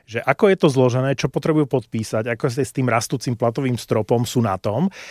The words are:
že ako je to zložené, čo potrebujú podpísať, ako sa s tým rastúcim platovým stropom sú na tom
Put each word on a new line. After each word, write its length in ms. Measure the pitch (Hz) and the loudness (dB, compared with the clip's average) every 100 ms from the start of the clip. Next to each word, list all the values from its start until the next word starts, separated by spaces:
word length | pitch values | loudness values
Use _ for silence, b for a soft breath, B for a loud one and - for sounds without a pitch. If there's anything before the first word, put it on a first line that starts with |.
že 180 | - 113 | -10 -4
ako 240 | - - 202 | -2 2 2
je 100 | 190 | 4
to 120 | 165 | 2
zložené, 400 | 131 127 127 135 | 4 2 2 0
čo 140 | 135 139 | -2 -4
potrebujú 400 | 156 - 156 139 | -2 0 0 0
podpísať, 640 | 131 - 117 107 113 117 | -2 -2 -6 -4 -2 -2
ako 160 | 117 143 | -2 -2
sa 160 | 123 | -2
s 80 | 131 | -4
tým 160 | - 123 | -2 0
rastúcim 480 | 113 - 135 - | 0 0 -4 -4
platovým 400 | 117 120 117 131 | -2 0 0 -2
stropom 480 | 123 - 117 107 120 | -2 -2 -2 2 0
sú 160 | 120 131 | 0 0
na 160 | 113 | 0
tom 320 | 92 107 110 190 B B | -2 -2 -2 -2 B B